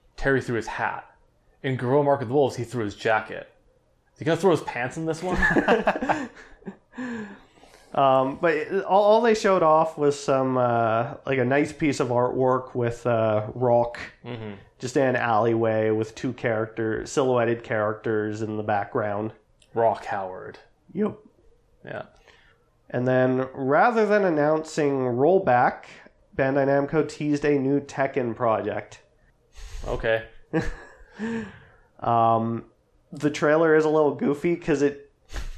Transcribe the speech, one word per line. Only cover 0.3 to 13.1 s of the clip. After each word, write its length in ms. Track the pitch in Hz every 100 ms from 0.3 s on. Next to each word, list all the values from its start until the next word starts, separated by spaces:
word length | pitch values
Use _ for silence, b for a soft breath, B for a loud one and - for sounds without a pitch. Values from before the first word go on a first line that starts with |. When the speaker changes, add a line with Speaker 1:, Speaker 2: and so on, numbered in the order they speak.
| 135
Speaker 1:
threw 160 | 127 117
his 100 | -
hat. 360 | - 107 - - _ _ _ _ _
In 140 | 139 127
Garou 260 | 123 143
Mark 200 | 139 135
of 60 | 113
the 60 |
Wolves, 220 | 143 127 -
he 80 |
threw 180 | 113 123
his 120 | 104
jacket. 520 | 95 113 110 - - - _ _ _ _ _ _
Is 60 | -
he 40 |
gonna 140 | 131 160
throw 120 | 190
his 100 | 156
pants 340 | - 120 127 165
in 80 |
this 180 | 160 160
one? 140 | 185 -
Speaker 2:
<laughs> 920 | - 285 - 220 214 - 277 311 254 - - - - - _ B 247 233 202 196 B B B B B
Um, 420 | - 135 131 131 143
but 100 | 170
it, 300 | 156 151 190
all, 180 | - 190
all 180 | 208 220
they 120 | 233
showed 280 | 220 202 185
off 340 | 160 156 160 -
was 220 | 147 143
some, 400 | - 135 131 127
uh, 560 | 123 117 113 113 123 -
like, 140 | - 135
a 60 |
nice 280 | 123 139 151
piece 260 | - 156 -
of 80 | 131
artwork 680 | 120 123 131 131 127 127
with, 320 | 127 117 117
uh, 400 | 123